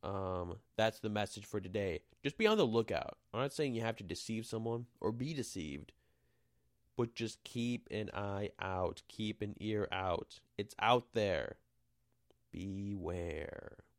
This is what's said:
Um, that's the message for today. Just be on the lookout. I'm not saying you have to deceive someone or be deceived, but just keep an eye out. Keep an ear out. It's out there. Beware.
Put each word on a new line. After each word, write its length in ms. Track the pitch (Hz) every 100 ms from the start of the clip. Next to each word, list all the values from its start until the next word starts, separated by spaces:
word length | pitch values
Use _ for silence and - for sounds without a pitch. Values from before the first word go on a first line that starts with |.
Um, 580 | - 98 95 92 87 92 _
that's 240 | - 110 -
the 120 | 110
message 340 | 104 101 -
for 160 | 98 104
today. 400 | 92 101 98 80 _ -
Just 160 | 139 -
be 80 | 214
on 100 | 214
the 80 |
lookout. 540 | 135 110 110 92 - - _
I'm 60 | 110
not 120 | 139
saying 220 | - 147
you 80 | 113
have 140 | 113 113
to 80 |
deceive 420 | 95 87 - 113 113
someone 400 | 113 113 117 120 _
or 100 | 95
be 220 | 117 131
deceived, 580 | 156 117 98 78 71 - - _ _ _ _ _ _ _ _ _ -
but 180 | 120
just 300 | - 113 -
keep 440 | - 123 120 120 -
an 180 | 104 104
eye 380 | - 101 98 104 -
out. 440 | 95 92 92 - -
Keep 360 | - 107 104
an 120 | 104 -
ear 260 | 107 107 101
out. 480 | 95 95 87 - - _ -
It's 180 | 101 -
out 340 | 107 123 -
there. 460 | 113 104 82 53 - _ _ _ _ _ _ _ _ _
Beware. 1300 | - 98 98 101 101 92 87 85 78 - - - - -